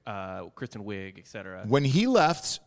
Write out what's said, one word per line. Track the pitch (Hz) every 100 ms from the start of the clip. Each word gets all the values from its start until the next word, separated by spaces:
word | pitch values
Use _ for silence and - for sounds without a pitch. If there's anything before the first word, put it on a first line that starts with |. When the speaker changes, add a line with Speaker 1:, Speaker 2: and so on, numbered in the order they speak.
| -
Speaker 1:
uh, | 101 95 92 85 -
Kristen | 123 113
Wiig, | 101 98 95 95
et | -
cetera. | 107 95 92 107
Speaker 2:
When | 139
he | 139 151 247
left, | 233 156 170 - -